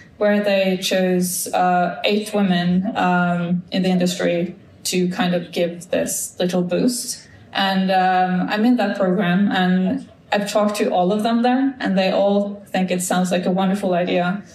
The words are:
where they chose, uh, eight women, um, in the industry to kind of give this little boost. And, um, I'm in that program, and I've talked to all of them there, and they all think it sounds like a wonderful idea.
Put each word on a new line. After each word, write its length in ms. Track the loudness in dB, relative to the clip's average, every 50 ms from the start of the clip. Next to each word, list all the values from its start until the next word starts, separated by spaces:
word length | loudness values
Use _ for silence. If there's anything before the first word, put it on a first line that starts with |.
| -20 -20 -6
where 260 | -2 0 2 2 2 2
they 360 | 2 2 2 2 2 0 0
chose, 680 | -2 -2 0 0 2 2 2 0 0 -2 -4 -6 -6 -4 -2
uh, 480 | 0 2 2 2 2 0 0 -2 -2 0
eight 280 | 0 0 0 -2 -2 -2
women, 640 | 0 0 2 2 0 0 2 0 0 0 -2 -2
um, 680 | 0 0 2 2 2 2 0 0 -2 -2 -2 -2 -4 -4 -4 -4
in 100 | -2 0
the 60 | 2
industry 640 | 2 2 0 0 -2 -2 -2 -2 0 0 -2 -4 -6 -12 -20 -20 -20 -12 -8
to 240 | -4 -2 -2 -2 -2
kind 240 | 0 0 0 0 0
of 180 | -2 -4 -4 -4
give 380 | -2 -2 -2 -4 -8 -8 -4
this 440 | -4 -2 -2 -4 -4 -6 -8 -10 -6 -4
little 240 | -2 -2 0 -2 -2
boost. 640 | 0 0 0 0 0 0 -2 -6 -10 -10 -12 -14 -20 -20 -20 -20 -8 -4
And, 380 | -2 -2 0 0 0 0 2
um, 580 | 2 2 2 2 2 2 2 2 0 -2 -2 -2
I'm 160 | 0 0 2
in 120 | 2 2
that 200 | 2 0 -2 -2
program, 540 | 0 0 0 2 2 2 2 2 2 2 2
and 580 | 2 2 2 2 2 2 2 0 -2 -4 -6 -10 -18 -20 -6 -2 -2
I've 180 | -2 -2 0
talked 260 | 0 0 0 2 0
to 140 | 0 0 0
all 220 | 2 2 2 2 2
of 120 | 0 0
them 180 | 0 0 2 2
there, 320 | 2 2 2 2 0 -2 -2
and 180 | -2 0 0 2
they 120 | 2 2
all 520 | 2 2 2 2 2 2 0 -2 -6 -10 -10 -6
think 220 | -4 -2 -2 0
it 120 | -2 -2 -2
sounds 280 | -2 0 0 0 0 0
like 120 | 0 0
a 60 | 0
wonderful 420 | 0 0 2 0 0 0 0 0 0
idea. 500 | 0 0 0 0 0 0 0 -2 -4 -8 -14 -20